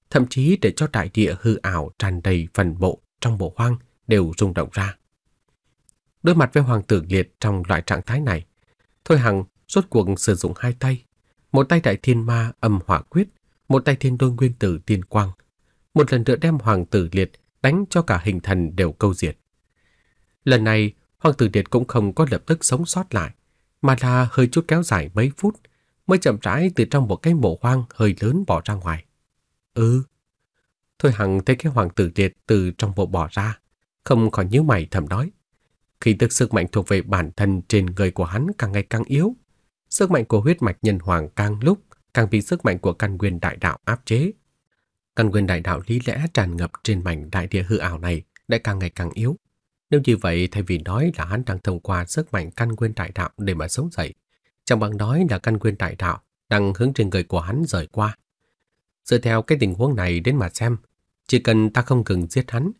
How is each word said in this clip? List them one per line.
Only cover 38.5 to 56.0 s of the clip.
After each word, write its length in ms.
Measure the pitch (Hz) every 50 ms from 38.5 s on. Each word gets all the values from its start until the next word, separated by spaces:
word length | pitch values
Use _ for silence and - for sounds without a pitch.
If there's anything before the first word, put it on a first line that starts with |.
| 202
càng 140 | - 120 98
ngày 120 | 98 104 98
càng 200 | - - 110 117
yếu. 320 | - 135 147 175 226 254 - _ _ _ _ _ _ _ _ _ -
Sức 220 | - - 202 180
mạnh 140 | 180 131 110
của 160 | - 113 104
huyết 200 | 104 156 170 -
mạch 160 | 127 98 - -
nhân 180 | - 110 101 87
hoàng 300 | 82 92 87 82 76 73 -
càng 280 | - 101 104 104 104 123
lúc 160 | 160 202 196 _ _ _ _ _ _ -
càng 160 | 123 110 95
bị 120 | 110 107
sức 240 | - - 180 170 -
mạnh 140 | 113 90 90
của 140 | - 92 85
căn 240 | - 110 98 98
nguyên 220 | 90 101 95 87 85
đại 160 | - 87 -
đạo 220 | - 95 87 - - _
áp 160 | - 117 - -
chế. 260 | - 113 123 160 202 - _ _ _ _ _ _ _ _ _ _ _ _ _ _ _ -
Căn 140 | - 113 104
nguyên 180 | 95 104 98
đại 120 | 92 90 82
đạo 200 | 85 95 85 71 92
lý 120 | - 117 123 123
lẽ 200 | 120 - 135 160 165 -
tràn 240 | - 98 87 85
ngập 140 | 82 85 - - - -
trên 200 | 113 104 90 87
mảnh 280 | 90 82 73 76 82
đại 160 | 101 92 87
địa 160 | 92 - 95 87
hư 140 | 87 113
ảo 220 | 95 78 90 85 78
này 240 | 87 87 85 78 - _ _ _ _
lại 120 | - 117 -
càng 200 | - 113 98 95
ngày 100 | 92 85
càng 200 | - - 87 82 -
yếu. 240 | - 113 127 170 - _ _ _ _ _ _ _ _ _ -
Nếu 120 | 151 147 131
như 120 | 127 113
vậy, 300 | 90 - 87 85 87 90 90
thay 120 | - 104 95
vì 140 | - 90
nói 340 | 80 80 92 92 120 156 175 -
là 80 | - 78
hắn 200 | 85 98 120 127
đang 140 | - 95 90
thông 200 | - 101 90 85
qua 260 | - - 95 87 87
sức 280 | - - 156 160 - -
mạnh 180 | 101 80 87
căn 180 | - - 117 117
nguyên 240 | 110 - 117 110 107
đại 160 | 101 87 - -
đạo 140 | 95 90 - _
để 160 | - 104 95 87
mà 140 | 80 76
sống 220 | - - 127 151 175
dậy, 220 | - - 80 - - _ _ _ _ _ _ _ _ _ _
chẳng 140 | - 123 107
bằng 180 | 110 104 104
nói 280 | 104 104 110 135 170 190 147
là 100 | 104 90
căn 180 | - 120 110
nguyên 200 | 104 - 110 101
đại 180 | - 98 92 98
đạo 260 | -